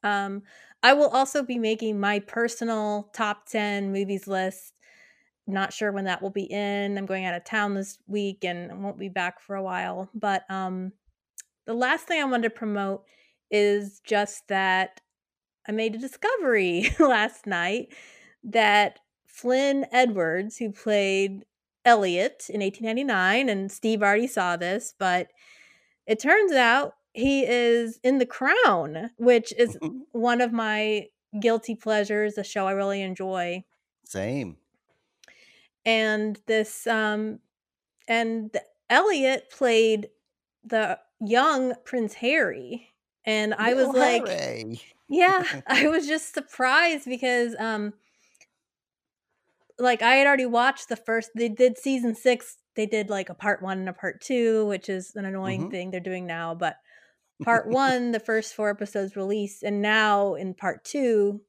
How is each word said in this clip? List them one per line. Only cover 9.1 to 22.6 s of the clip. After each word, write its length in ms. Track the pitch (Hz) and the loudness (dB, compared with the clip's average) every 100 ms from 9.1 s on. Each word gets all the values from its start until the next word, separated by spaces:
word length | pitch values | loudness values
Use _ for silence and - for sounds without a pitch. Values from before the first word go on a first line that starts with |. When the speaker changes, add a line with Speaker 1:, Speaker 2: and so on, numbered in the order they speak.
| 190 175 - | -6 -6 -8
Speaker 1:
for 160 | - 196 | -12 -8
a 80 | |
while. 460 | 190 185 185 185 190 | -6 -6 -6 -8 -10
But, 360 | 220 208 190 - | -6 -2 -2 -4
um, 420 | 190 185 185 185 - _ _ _ - - _ - | -6 -6 -6 -8 -12 _ _ _ -20 -20 _ -8
the 80 | 233 | -2
last 320 | 247 311 - | 0 -2 -2
thing 120 | 330 | -2
I 40 | 277 | 0
wanted 180 | 247 | 0
to 60 | 226 | -2
promote 560 | 220 220 202 196 196 _ _ _ _ _ | -4 -6 -4 -4 -6 _ _ _ _ _
is 500 | 208 208 208 202 - | 2 4 2 -2 -14
just 440 | - 208 202 - _ | -2 0 0 -6 _
that 500 | 196 190 185 185 - _ _ _ _ _ _ - | 0 2 2 0 -6 _ _ _ _ _ _ -6
I 40 | |
made 240 | 214 226 220 | -2 -2 -4
a 40 | |
discovery 880 | 269 - 415 508 294 226 185 170 214 - | -10 -4 -2 0 2 2 2 0 0 4
<laughs> 40 | |
last 460 | 302 233 220 - 208 | 4 4 0 -4 -6
night 460 | 180 175 226 - - - - - _ | -4 -2 -4 -8 -18 -20 -20 -20 _
that 560 | 226 226 214 208 202 - _ _ _ | -2 2 4 4 2 -2 _ _ _
Flynn 600 | - 240 254 277 277 269 | -8 0 0 2 0 0
Edwards, 680 | 247 254 202 165 170 208 - | 2 2 2 0 -2 -4 -6
who 140 | 226 | -8
played 760 | 196 - 208 196 196 196 196 - _ _ _ 247 | -6 0 0 2 2 0 -4 -16 _ _ _ 6
Elliot 600 | 233 190 175 226 - - | 6 4 2 0 -2 -8
in 120 | 208 | -4